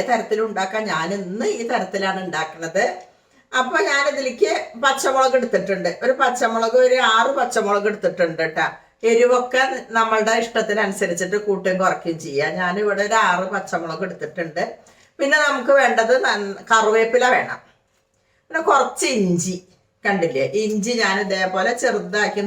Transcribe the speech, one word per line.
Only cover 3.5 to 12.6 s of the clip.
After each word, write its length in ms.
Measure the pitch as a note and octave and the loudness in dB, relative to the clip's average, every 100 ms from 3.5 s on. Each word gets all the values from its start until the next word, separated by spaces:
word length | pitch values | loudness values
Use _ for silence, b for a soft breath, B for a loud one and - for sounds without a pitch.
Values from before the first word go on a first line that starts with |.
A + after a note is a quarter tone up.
| B3+ | -2
അപ്പൊ 180 | B3 E4 E4+ | 0 0 0
ഞാൻ 120 | C#4 C#4 | 0 0
ഇതിലേക്ക് 400 | C4+ B3+ - D#4 F4+ - A#3 | -2 -6 -2 0 0 -6 -2
പച്ചമുളക് 520 | C#4 C4+ - C4 C4 B3+ | 0 0 0 2 4 2
എടുത്തിട്ടുണ്ട്. 520 | A#3 G3 F#3+ F#3 F3 - | 2 -2 0 -2 -2 -2
ഒരു 100 | B3 C4 | -2 2
പച്ചമുളക്, 540 | C4 A#3+ A3+ A3+ A3+ B3 B3+ | 0 2 0 0 2 4 6
ഒരു 120 | B3+ A#3 | 4 4
ആറ് 180 | A3 B3+ C#4 | 4 2 0
പച്ചമുളക് 480 | A#3+ A#3 G3+ G3+ G#3 | 0 0 0 0 0
എടുത്തിട്ടുണ്ട് 520 | G3+ F3 E3+ E3+ E3 D#3+ F3 | -2 -4 0 -2 0 -4 -2
ട്ടാ. 100 | D#3 - b b A3+ | -4 -6 b b 2
എരിവൊക്കെ 520 | A#3 B3 B3 B3 B3+ C4 - - A3+ | 4 6 4 2 0 0 -2 -4 0
നമ്മളുടെ 360 | A3+ A3 G#3+ A#3 | 2 2 2 0
ഇഷ്ടത്തിനനുസരിച്ചിട്ട് 960 | A#3 A3+ G#3+ G#3 G3 F#3+ F#3 F3 F3+ G3+ G#3 | 0 -2 -2 -2 -2 -2 -4 -2 -2 -2 -2
കൂട്ടുകയും 320 | F#3 F#3 F#3 | -2 0 0
കുറയ്ക്കുകയും 340 | F#3 - E3+ D#3+ D3 | 0 0 -4 -6 -4
ചെയ്യാം. 260 | C#3 D#3+ F3+ | -2 -2 -2